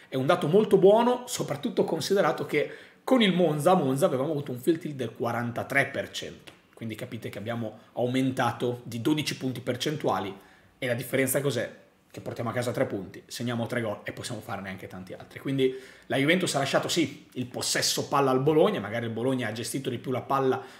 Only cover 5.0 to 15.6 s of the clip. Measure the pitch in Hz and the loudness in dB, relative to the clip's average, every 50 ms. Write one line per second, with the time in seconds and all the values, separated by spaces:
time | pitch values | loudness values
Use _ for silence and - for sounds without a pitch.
5 | 120 117 - - 117 117 117 117 120 120 117 - 101 - 131 139 131 131 - 113 | -8 -8 -6 -4 -4 -2 -2 -2 -2 -4 -4 -4 -6 0 2 2 2 2 -2 -6
6 | 95 - - - - 78 - - - - - - _ _ _ - 117 113 104 - | -6 -6 -8 -10 -10 -10 -14 -16 -20 -20 -20 -20 _ _ _ -12 -10 -10 -8 -8
7 | 123 120 127 110 - 120 - - 98 113 117 117 113 107 - - - - _ - | -10 -10 -10 -10 -10 -10 -10 -8 -6 -6 -6 -4 -6 -8 -8 -12 -20 -10 _ -2
8 | 120 123 127 131 131 131 127 139 127 117 110 - - 120 123 120 - - 113 117 | 0 2 2 2 2 2 2 2 0 0 0 0 -2 -2 -2 -4 -8 -10 -8 -2
9 | 113 143 156 151 147 - - - 135 131 123 127 117 135 117 - - 147 156 143 | 0 0 0 2 0 -4 -6 -4 -4 -6 -6 -4 -4 -4 -4 -2 -2 -4 -4 -2
10 | - 135 101 95 101 98 95 - - - - - _ _ _ _ 139 127 120 120 | 0 0 0 0 -2 -6 -10 -12 -18 -20 -20 -20 _ _ _ _ -4 -2 -2 -2
11 | - - - 131 135 127 - 147 135 143 117 117 101 - - - - _ _ _ | -2 -2 0 0 0 2 0 0 0 0 -2 -2 -4 -6 -8 -14 -20 _ _ _
12 | _ _ - - - - 113 - 117 113 - 123 117 123 117 - 131 - 110 101 | _ _ -18 -12 -10 -10 -8 -6 -6 -2 -2 -2 -2 -2 0 0 0 0 0 -6
13 | 92 82 - - - - - - 120 123 120 117 117 110 123 120 113 107 104 - | -6 -8 -12 -16 -16 -14 -10 -6 -4 -4 -2 -4 -4 -4 -4 -4 -2 -4 -6 -6
14 | - - - - 98 - - 107 - - 104 95 98 98 98 95 - 104 - 92 | -8 -10 -10 -10 -10 -10 -10 -10 -8 -10 -10 -8 -8 -10 -10 -12 -12 -14 -14 -14
15 | 92 - - - - - - - - 143 135 135 | -14 -14 -14 -16 -16 -18 -18 -10 -6 -4 0 2